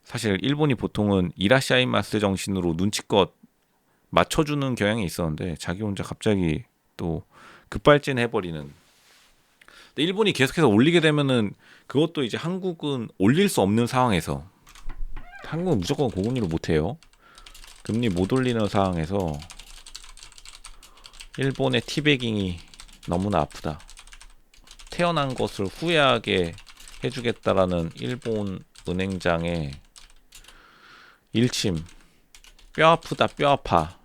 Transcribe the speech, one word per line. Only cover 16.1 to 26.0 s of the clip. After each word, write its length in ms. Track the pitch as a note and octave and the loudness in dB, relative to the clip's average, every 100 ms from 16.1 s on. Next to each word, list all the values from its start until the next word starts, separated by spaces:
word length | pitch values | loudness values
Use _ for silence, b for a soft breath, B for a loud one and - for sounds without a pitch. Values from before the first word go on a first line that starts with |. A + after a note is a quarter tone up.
고금리로 360 | F#2 F#2+ F#3 F#2+ | 0 -2 -2 -2
못해요. 500 | - - D2+ E2 D#3 - _ B B B - - - | -2 0 0 0 -6 -18 _ B B B -20 -20 -14
금리 260 | - A2 A#2+ | -4 -2 0
못 240 | F2 F#2+ | 0 2
올리는 340 | C3 B2+ A#2 G2+ | 2 2 0 0
상황에서 680 | G#2 F#2+ F2 D#2 G2+ F2 D2 D2+ - - - - - - - - - - - - - - B B - - - | 2 2 0 -2 -2 -2 -4 -10 -20 -20 -20 -20 -20 -20 -20 -20 -20 -20 -20 -20 -20 -20 B B -20 -14 -4
일본의 420 | C3+ C3 C3+ B2 | -4 0 0 0
티베깅이 760 | - - D3+ C3+ A#2+ G#2 F#2+ E2+ - - - - - | -2 -2 0 0 0 -2 -2 -4 -14 -20 -20 -16 -4
너무나 320 | F2 G2+ F2+ | -2 0 0
아프다. 400 | D2 - E2+ D2 - - - - - - _ - - - - | -2 -6 -10 -10 -16 -20 -20 -20 -20 -20 _ -20 -20 -20 -12
태어난 440 | - F3 E3 C#3 | -2 0 0 -2
것을 300 | B2+ G#2+ - | -2 -4 -4
후회하게 880 | F#2+ - E3 D#3+ | -6 -4 0 4